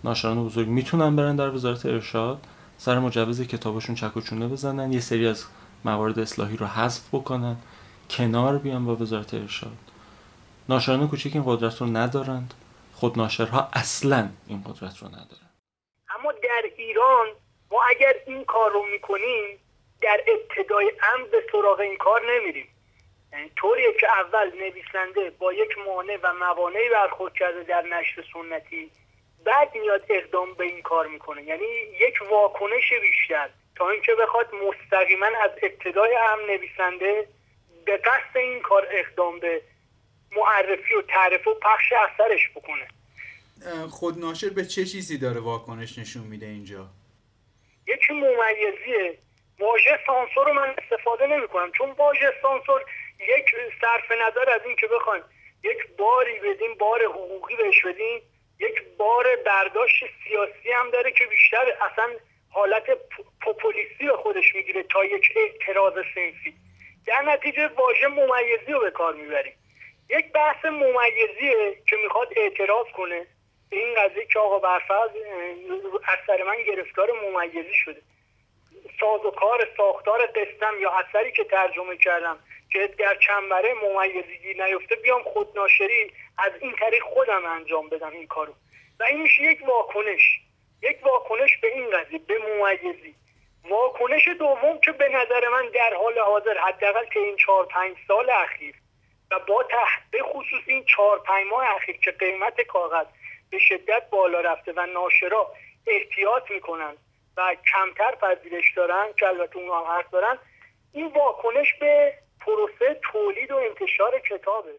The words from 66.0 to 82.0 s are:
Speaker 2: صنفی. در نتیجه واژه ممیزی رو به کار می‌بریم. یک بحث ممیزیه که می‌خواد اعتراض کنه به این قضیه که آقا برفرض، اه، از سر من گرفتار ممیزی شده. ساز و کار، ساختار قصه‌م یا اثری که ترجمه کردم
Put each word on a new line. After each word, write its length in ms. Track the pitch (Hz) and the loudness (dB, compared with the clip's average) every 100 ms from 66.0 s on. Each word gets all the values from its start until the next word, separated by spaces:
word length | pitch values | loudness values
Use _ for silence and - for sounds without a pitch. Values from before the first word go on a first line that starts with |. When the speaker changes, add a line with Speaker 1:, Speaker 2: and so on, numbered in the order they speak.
| 185 | -8
Speaker 2:
صنفی. 400 | - 175 160 160 - _ - - _ - | -6 -6 -6 -14 -14 _ -20 -20 _ -2
در 160 | 247 285 | 0 2
نتیجه 440 | 285 294 285 302 254 | 2 0 0 -2 2
واژه 320 | 254 247 277 | 2 4 2
ممیزی 640 | 277 269 247 240 226 254 | 4 2 2 2 0 0
رو 80 | 285 | 0
به 100 | 208 | 0
کار 240 | - 170 | 0 -4
می‌بریم. 380 | 151 147 147 139 - _ _ - _ _ 294 | -4 -6 -4 -4 -10 _ _ -20 _ _ -2
یک 140 | 311 | 2
بحث 320 | 311 302 302 | 2 2 2
ممیزیه 1160 | 311 302 269 247 240 220 214 208 277 226 208 196 - | -4 2 2 4 2 2 0 0 0 2 2 -2 -2
که 80 | 214 | 0
می‌خواد 240 | 208 208 233 226 | 0 -2 -2 0
اعتراض 500 | 208 196 196 214 226 - | 0 0 0 0 0 -6
کنه 300 | 180 175 180 _ _ _ _ | -8 -8 -10 _ _ _ _
به 60 | 196 | -6
این 180 | 240 226 | -2 2
قضیه 280 | 202 196 226 | 0 0 -2
که 60 | 214 | 2
آقا 200 | 208 196 | 4 4
برفرض، 520 | 185 180 - 196 220 | 2 0 2 0 0
اه، 1000 | 214 214 185 175 175 - 185 392 381 - | -4 -10 -8 -10 -10 -10 -8 -6 -6 -2
از 60 | 190 - | -4 0
سر 140 | 185 185 | 0 0
من 100 | 220 220 | -2 -2
گرفتار 420 | 190 180 - 208 233 | -4 -6 0 0 0
ممیزی 520 | 202 185 170 165 165 202 | -2 -4 -4 -6 -2 -2
شده. 180 | - 151 _ _ _ _ _ _ _ - - - | -2 -8 _ _ _ _ _ _ _ -20 -20 -2
ساز 200 | 214 214 | 0 2
و 60 | 214 | -2
کار، 280 | - 202 226 214 - | 0 2 2 0 2
ساختار 440 | 202 185 - 226 233 220 | 2 2 0 2 2 0
قصه‌م 380 | 202 - 214 208 | -6 -4 -4 -2
یا 80 | 196 185 | -2 0
اثری 320 | 185 208 240 | 0 0 0
که 120 | - | -2
ترجمه 520 | 427 190 185 - 185 | 0 2 0 -2 -8
کردم 400 | 175 | 0